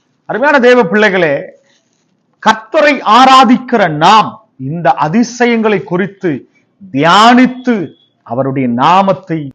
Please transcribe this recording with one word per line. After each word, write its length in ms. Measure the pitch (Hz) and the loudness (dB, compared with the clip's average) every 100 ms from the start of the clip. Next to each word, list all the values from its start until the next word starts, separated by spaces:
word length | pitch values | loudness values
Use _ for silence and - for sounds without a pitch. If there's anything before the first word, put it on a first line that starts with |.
| _ _ | _ _
அருமையான 360 | - 196 285 294 | -10 -4 0 2
தேவ 220 | 240 247 | 4 2
பிள்ளைகளே, 760 | 208 208 214 190 160 139 - - _ _ _ _ _ _ _ _ 214 | 2 0 0 0 0 -2 -8 -20 _ _ _ _ _ _ _ _ -2
கர்த்தரை 560 | 214 - 320 294 262 - | -2 -4 -2 0 0 0
ஆராதிக்கிற 760 | 226 262 262 240 254 - 233 180 | 2 4 4 4 0 0 -2 -2
நாம் 560 | 151 170 214 123 - _ - | 0 2 2 0 -8 _ -14
இந்த 340 | 131 170 165 | -12 -4 -4
அதிசயங்களை 920 | - 151 208 233 - 240 233 220 202 | -2 -2 -2 -2 -2 -2 0 -2 -2
குறித்து 640 | - 175 196 - 180 131 - _ _ _ - | -4 -6 -6 -6 -6 -6 -10 _ _ _ -10
தியானித்து 1000 | 131 156 196 226 247 254 - 247 220 135 _ _ _ | -2 2 4 6 4 2 -2 -4 -4 -6 _ _ _
அவருடைய 460 | - 120 135 135 127 | -10 -6 -4 -4 -4
நாமத்தை 840 | 120 151 185 196 185 - 160 139 | 0 2 2 0 -4 -6 -10 -10